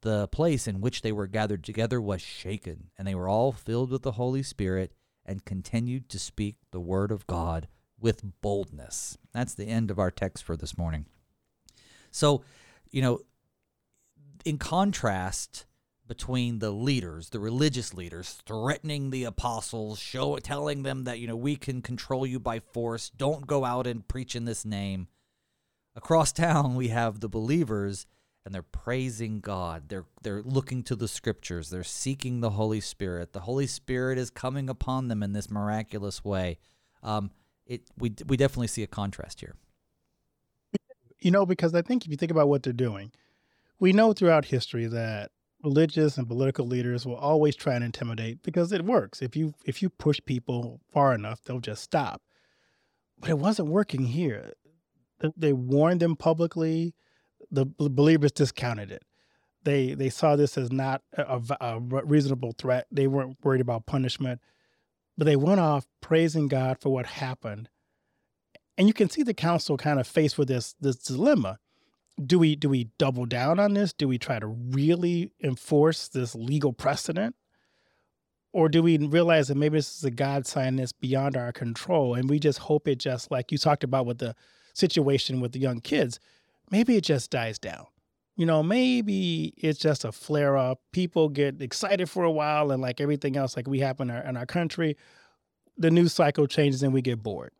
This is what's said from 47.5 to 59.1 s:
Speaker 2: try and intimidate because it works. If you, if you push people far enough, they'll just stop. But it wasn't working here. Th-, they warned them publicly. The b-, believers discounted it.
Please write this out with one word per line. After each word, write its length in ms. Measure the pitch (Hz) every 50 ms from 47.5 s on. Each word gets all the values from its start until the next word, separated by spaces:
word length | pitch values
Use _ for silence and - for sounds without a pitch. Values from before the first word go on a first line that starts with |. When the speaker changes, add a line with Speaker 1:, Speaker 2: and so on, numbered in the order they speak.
| 139
Speaker 2:
try 200 | - - 156 131
and 100 | 120 120
intimidate 580 | 117 117 - - 120 113 110 113 113 117 - _
because 300 | - 156 180 170 170 208
it 120 | 185 165
works. 360 | 196 254 226 113 98 - -
If 160 | - 123 -
you, 160 | 151 160 156 151 _ _
if 160 | - 131 - -
you 80 | 185
push 300 | - _ - 151 147 - -
people 560 | - 127 123 - - 127 120 117 117 120 - _ _
far 220 | _ 151 143 139 127
enough, 280 | 113 104 104 113 - _
they'll 180 | - 131 123
just 220 | 120 - 104 - -
stop. 400 | - - 160 139 101 - - _ _ _ _ _ _ _ _ _ _ _ _ _ _ _ _ _ _ _ _
But 100 | - -
it 80 | 165 147
wasn't 300 | 143 196 220 - 180 147
working 380 | 156 196 208 _ - 131 135
here. 480 | 120 117 151 180 151 110 101 - 50 50 _ _ _ _ _ _ _ _ _ _ _ _ _
Th-, 140 | - 156 160
they 160 | - 160 151 139
warned 480 | 131 123 127 135 143 151 165 180 175
them 160 | 170 170 165
publicly. 800 | - - 165 165 160 170 165 - 170 165 160 160 160 165 170 - _ _ _ _ _ _ _ _ _ - -
The 160 | - 139 135
b-, 220 | 135 - _ 151 143
believers 440 | 135 127 143 151 165 160 143 143 -
discounted 580 | - 147 127 - - - 123 117 104 104 98
it. 140 | 98 - _ _